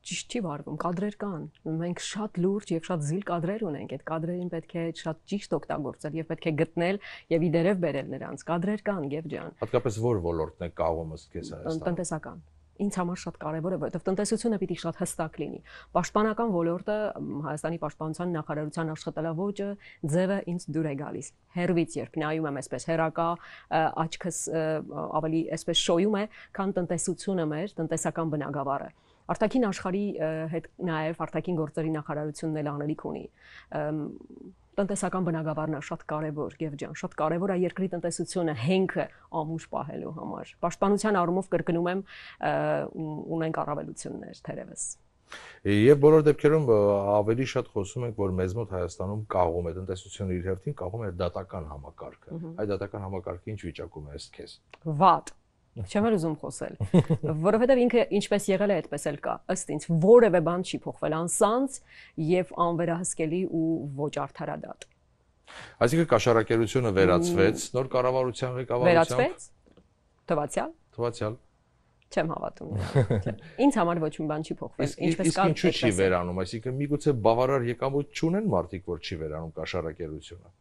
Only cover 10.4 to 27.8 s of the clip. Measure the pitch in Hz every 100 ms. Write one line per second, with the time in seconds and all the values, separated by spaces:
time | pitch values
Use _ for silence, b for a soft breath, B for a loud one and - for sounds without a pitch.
10.4 | 78 - 87 - 85 82 80 78 - 87
11.4 | - - - 160 160 170 175 156 127 170
12.4 | - - _ _ 202 185 175 180 - -
13.4 | 151 160 170 185 131 175 - 190 202 220
14.4 | 233 208 185 175 165 - 175 - 160 -
15.4 | 147 - B B B - 175 208 220 214
16.4 | 233 180 165 175 - 214 214 - 147 143
17.4 | 151 151 156 165 151 - 156 156 180 165
18.4 | 151 151 151 170 160 156 - 156 160 160
19.4 | 202 202 202 202 B B 156 160 185 196
20.4 | - 175 - 156 156 143 147 - 143 _
21.4 | _ - 175 170 160 143 117 160 151 160
22.4 | 160 139 - 127 - 165 160 156 170 170
23.4 | - - - 160 160 - 165 - 180 -
24.4 | - 165 160 156 135 147 - 156 160 160
25.4 | 160 160 - 127 - 170 202 202 214 B
26.4 | B - 196 185 175 170 - 165 - 190
27.4 | 156 147 196 -